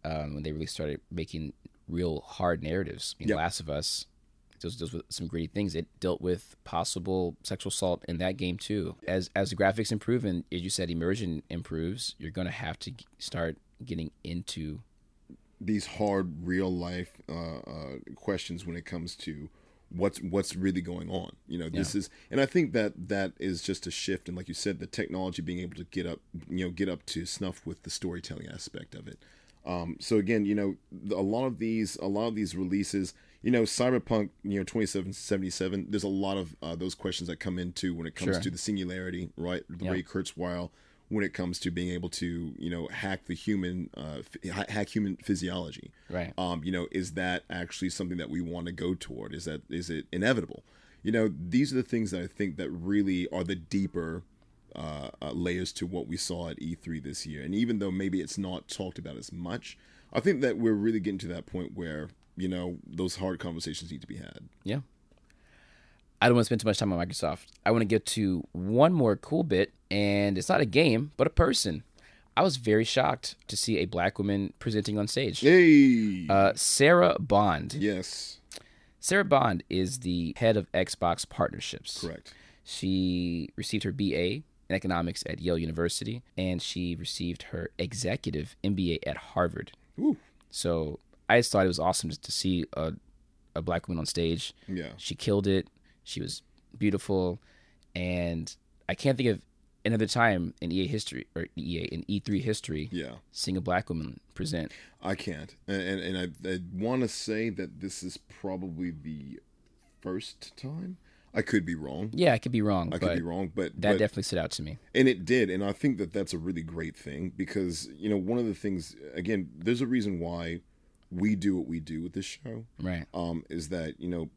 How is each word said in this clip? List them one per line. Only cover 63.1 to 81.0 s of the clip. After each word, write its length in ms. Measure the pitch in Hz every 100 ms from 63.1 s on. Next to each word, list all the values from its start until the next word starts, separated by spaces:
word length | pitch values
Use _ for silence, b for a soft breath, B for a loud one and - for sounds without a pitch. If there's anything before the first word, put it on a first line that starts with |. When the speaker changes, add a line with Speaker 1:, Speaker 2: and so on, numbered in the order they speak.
| -
Speaker 2:
hard 220 | 95 85
conversations 540 | 87 82 82 73 82
need 80 | 73
to 60 | -
be 100 | -
had. 320 | - - - _
Speaker 1:
Yeah. 160 | - 123 135 _ _ _ _ b b b b b b b _ _
I 60 | 120
don't 80 | 120
wanna 80 |
spend 180 | 113 117
too 60 | 110
much 100 | 101
time 120 | 104
on 160 | 90 87
Microsoft. 420 | - 78 80 - - -
I 40 |
wanna 140 | 113
get 220 | 107 110 -
to 420 | - 101 90 -
one 420 | - 92 117 156
more 200 | 180 120
cool 280 | 101 - 156
bit, 320 | 180 92 101 _ _
and 480 | 98 101 101 101 95
it's 100 | -
not 140 | 185
a 20 |
game, 480 | 135 127 165 113 113 -
but 80 | 139
a 40 |
person. 520 | - 170 262 104 76 - - b b b
I 80 | -
was 140 | 185 135
very 280 | 117 107
shocked 520 | 113 - 135 131 - - -
to 100 | 104
see 180 | - 113
a 80 |
black 340 | 90 87 90 -
woman 360 | 101 101 98 -
presenting 400 | - 107 104 104
on 80 | 104
stage. 340 | - 131 -
Speaker 2:
Hey! 840 | 135 185 175 147 139 120 110 92 80
Speaker 1:
Uh, 220 | 98 98
Sarah 640 | - - - 139 175 175 -
Bond. 540 | 131 101 104 78 -
Speaker 2:
Yes. 680 | - 101 95 92 - - - _ B B B B B
Speaker 1:
Sarah 240 | - 190
Bond 400 | 175 139 127 92 -
is 300 | 92 92 131
the 340 | 92 87 82 -
head 180 | 117 107
of 160 | 90
Xbox 560 | 87 92 -